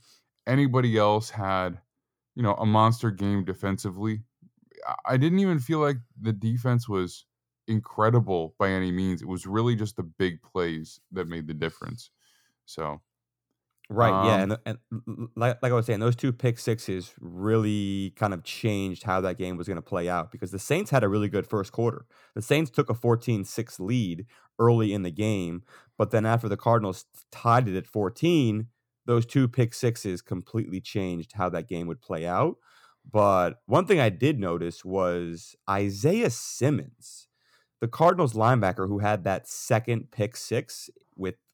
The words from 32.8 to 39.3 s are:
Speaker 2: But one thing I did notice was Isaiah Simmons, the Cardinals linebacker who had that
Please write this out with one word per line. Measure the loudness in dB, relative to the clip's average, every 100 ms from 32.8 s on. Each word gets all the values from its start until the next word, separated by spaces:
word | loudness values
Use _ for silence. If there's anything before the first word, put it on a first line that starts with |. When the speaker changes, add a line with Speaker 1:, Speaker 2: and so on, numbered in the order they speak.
| _ _ -4
Speaker 2:
But | 2 4 6 2 -2 0
one | 0 4
thing | 4
I | 4
did | 2 0 0
notice | -2 -2 -4 -8 -6
was | 0 0 0 -4 -8 -14 -18 -4
Isaiah | -2 0 0 0 2 0
Simmons, | -2 -10 -2 0 0 -4 -16 -20 -20 -20 _ _ _ _ -8
the | -6
Cardinals | 4 4 6 2 4
linebacker | 4 4 2 0 -2
who | 0
had | 0 0
that | 0